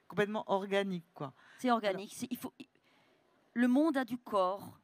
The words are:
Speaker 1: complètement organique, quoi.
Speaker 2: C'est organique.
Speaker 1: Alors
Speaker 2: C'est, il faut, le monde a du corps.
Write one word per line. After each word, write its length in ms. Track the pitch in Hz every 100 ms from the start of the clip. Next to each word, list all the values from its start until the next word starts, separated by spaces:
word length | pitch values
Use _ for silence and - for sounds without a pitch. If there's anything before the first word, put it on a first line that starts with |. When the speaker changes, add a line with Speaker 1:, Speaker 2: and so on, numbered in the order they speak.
| -
Speaker 1:
complètement 420 | 175 208 214 -
organique, 540 | 196 196 196 196 180 -
quoi. 220 | - 139 - - -
Speaker 2:
C'est 120 | 254
organique. 400 | 233 208 185 208
Speaker 1:
Alors 80 | -
Speaker 2:
C'est, 80 | 240
il 80 | 240
faut, 160 | 254 - - _ _ _ _ _ _ _ _
le 160 | 233 247
monde 280 | 254 320 269
a 60 | 254
du 100 | 247
corps. 640 | - 202 185 196 - -